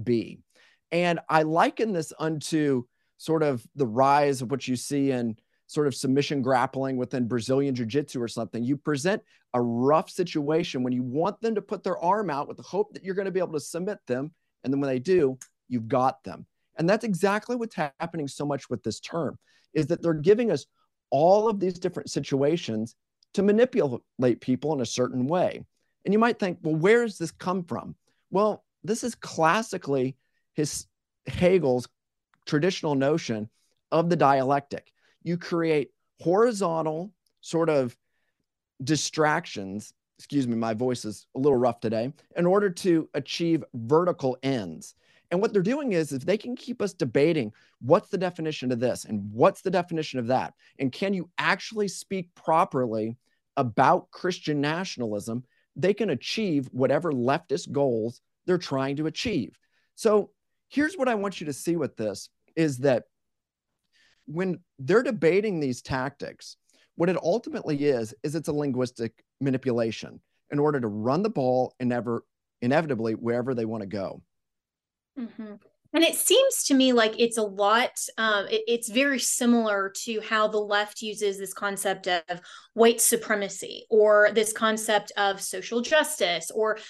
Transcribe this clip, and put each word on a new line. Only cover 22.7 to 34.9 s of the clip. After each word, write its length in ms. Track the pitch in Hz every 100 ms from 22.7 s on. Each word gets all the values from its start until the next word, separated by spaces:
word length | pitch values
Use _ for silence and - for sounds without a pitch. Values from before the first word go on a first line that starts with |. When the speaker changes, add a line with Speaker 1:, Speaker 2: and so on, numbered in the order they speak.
| 110 113 - _ _ _
Speaker 1:
to 80 | -
manipulate 1000 | 196 208 254 233 147 117 - - 127 113
people 320 | - 127 147
in 60 | 147
a 60 | 117
certain 400 | - 127 127 127
way. 380 | 180 123 - - _ _ _
And 80 | -
you 60 | 214
might 200 | 233 -
think, 200 | 196 170
"Well, 140 | 160 156
where 280 | 185 233
does 140 | 233 -
this 120 | 165
come 340 | - 180 185
from?" 300 | 170 104 - - _ _ _
Well, 340 | 180 214 185 _ _
this 200 | 165 233
is 120 | 247
classically 1000 | - - - 160 202 - 185 - 139 127 - _ _ _
his, 340 | - 151 - - _ _ _ -
Hegel's 600 | - 180 190 139 123 - _ _ _ _ _ -
traditional 480 | 151 175 185 160
notion 540 | 139 139 165 - 110 110 _ _ _ _
of 200 | 156 170
the 60 | 170
dialectic. 760 | 143 139 131 139 - - -